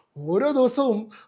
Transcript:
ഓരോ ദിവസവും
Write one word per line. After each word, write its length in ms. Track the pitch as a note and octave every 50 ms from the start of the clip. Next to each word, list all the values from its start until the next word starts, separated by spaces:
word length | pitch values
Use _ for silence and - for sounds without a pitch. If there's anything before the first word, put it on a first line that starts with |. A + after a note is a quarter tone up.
| _ _ -
ഓരോ 340 | C#3+ D3 D#3 F3 G#3 C4+ D4
ദിവസവും 580 | D4 C4+ B3+ A#3+ B3 C#4+ C#4 B3+ G#3+ G#3+ A3 - - - -